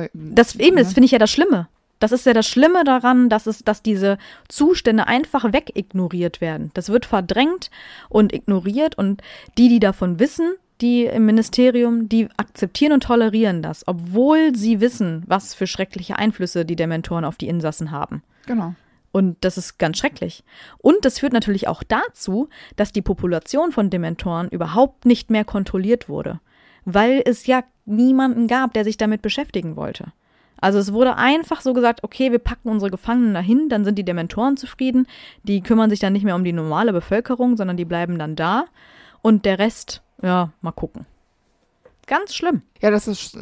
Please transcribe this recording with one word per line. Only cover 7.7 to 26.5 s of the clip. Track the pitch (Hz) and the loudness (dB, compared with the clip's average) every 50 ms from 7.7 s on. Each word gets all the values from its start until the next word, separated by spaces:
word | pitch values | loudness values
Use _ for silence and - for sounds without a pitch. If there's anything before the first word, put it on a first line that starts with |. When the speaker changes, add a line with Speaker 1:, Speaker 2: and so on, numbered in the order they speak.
| - - - - - - - - | -18 -20 -20 -20 -20 -20 -10 -2
Speaker 1:
und | - 214 214 196 - | 2 2 2 2 2
ignoriert | - - - 196 185 175 196 208 269 311 311 - - | -2 -4 -2 -2 -2 -2 -2 -2 0 0 0 0 -2
und | 202 196 202 196 - - - - - - _ - | -4 -4 -4 -6 -8 -16 -20 -20 -20 -6 _ 4
die, | 240 240 | 6 6
die | 240 233 | 6 6
davon | 214 190 190 - 220 185 175 160 | 4 2 2 0 -2 -2 0 0
wissen, | 240 302 - - 330 339 381 381 _ _ _ - | 0 0 0 0 -2 -2 -4 -6 _ _ _ -4
die | 240 240 240 240 233 | -2 0 2 2 0
im | - - 226 220 | 0 2 2 2
Ministerium, | 214 220 226 220 - - - 247 254 240 240 240 233 233 233 226 208 | 4 4 2 2 0 2 4 4 4 4 4 2 2 0 0 -2 0
die | 220 226 220 - - - | 0 0 0 0 -4 -8
akzeptieren | 214 - - - 208 180 - - 285 302 294 | -8 -8 -6 -6 -6 -6 -2 0 2 4 4
und | 269 - | 2 2
tolerieren | - 240 233 226 220 202 220 226 202 180 165 | 2 2 2 4 2 2 2 2 0 0 -2
das, | 156 160 160 - - - | -4 -6 -10 -8 -6 -6
obwohl | 180 170 170 175 185 226 254 285 311 311 320 311 254 | -6 -6 -6 -4 0 2 4 4 4 4 4 2 2
sie | 214 202 226 226 196 | 0 0 0 2 2
wissen, | 220 247 240 - 208 170 160 160 170 - | 2 0 0 0 -2 -2 -2 -6 -4 -2
was | 180 196 - - - | -2 -2 -2 -6 -8
für | - 190 185 | -6 -6 -6
schreckliche | - - 190 - - 190 175 - - - | -4 -6 -8 -8 -8 -10 -10 -8 -6 -2
Einflüsse | 208 220 202 - 185 175 - 175 165 | -2 -2 -2 -2 -4 -4 -2 -4 -4
die | 160 170 | -2 -2
Dementoren | 160 165 165 165 165 165 - 175 170 160 | -2 -2 -2 -2 -4 -4 -4 -4 -4 -4
auf | 147 - - | -6 -6 -8
die | - - | -6 -6
Insassen | 170 170 160 151 151 - 165 151 | -4 -4 -4 -4 -4 -6 -8 -8
haben. | 151 143 151 - - - - _ _ _ _ - | -8 -8 -8 -8 -8 -12 -14 _ _ _ _ -6
Speaker 2:
Genau. | 247 220 175 170 175 - _ _ _ _ _ _ - | -4 -4 -4 -6 -8 -12 _ _ _ _ _ _ -2
Speaker 1:
Und | 196 190 185 165 - | 0 0 0 0 -2
das | - 185 - 185 | -4 -4 -4 -4
ist | 175 - - - | -6 -8 -4 -2
ganz | 175 156 160 - | -2 -2 -2 -2
schrecklich. | - - - - 180 170 - - _ _ _ - - - - _ | -4 -4 -4 -6 -8 -10 -10 -12 _ _ _ -20 -20 -20 -14 _
Und | - 277 339 415 - | 4 4 4 4 4
das | 262 - - | 0 0 0
führt | - 285 240 | -2 0 0
natürlich | 226 - 214 202 196 - - | 0 0 0 -2 -2 -2 -4
auch | 170 - - - | -6 -6 -6 -4
dazu, | 220 254 440 480 - - - - 185 226 294 - - - - - - | -4 -2 -2 -4 -8 -8 -6 -4 -4 -4 -4 -6 -8 -16 -20 -10 -4
dass | - 208 - | -4 -4 -2
die | - 202 190 | -2 -4 -2
Population | - 190 - - 175 175 160 - - - 285 330 349 | -2 -4 -2 -2 -2 -2 -4 -4 -2 -2 0 0 0
von | 269 247 202 185 | 0 0 0 0
Dementoren | 185 180 170 165 170 - - 185 170 165 180 - | 0 -2 -4 -4 -6 -6 -6 -6 -4 -4 -6 -6
überhaupt | - 170 170 165 160 220 269 277 - _ - | -6 -6 -6 -2 2 2 2 2 2 _ 2
nicht | 240 240 - - - | 2 2 2 2 0
mehr | 220 214 214 | -2 0 0
kontrolliert | - - 202 190 - - 190 185 208 240 240 - - | -2 -4 -4 -4 -4 -4 -4 -2 0 -2 -2 -2 -6
wurde, | 147 151 - - 175 165 - _ | -10 -8 -8 -8 -10 -12 -14 _